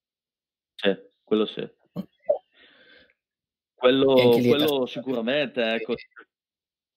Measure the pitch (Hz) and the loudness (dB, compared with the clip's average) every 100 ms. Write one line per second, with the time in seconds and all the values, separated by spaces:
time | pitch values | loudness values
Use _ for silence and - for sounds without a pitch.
0 | _ _ _ _ _ _ _ - 101 95 | _ _ _ _ _ _ _ -6 -4 -4
1 | - _ - 107 104 - - _ _ - | -8 _ -4 -2 -2 -6 -14 _ _ -14
2 | - _ - - _ _ - _ _ - | -14 _ -6 -6 _ _ -20 _ _ -20
3 | _ _ _ _ _ _ _ - 127 135 | _ _ _ _ _ _ _ -2 2 4
4 | 135 131 123 120 120 117 151 143 123 - | 4 4 4 4 4 2 2 -2 -4 -8
5 | 131 123 113 143 135 123 113 113 113 113 | -6 -6 -2 -2 -4 -4 -4 -4 -6 -8
6 | - - - _ _ _ _ _ _ | -10 -20 -20 _ _ _ _ _ _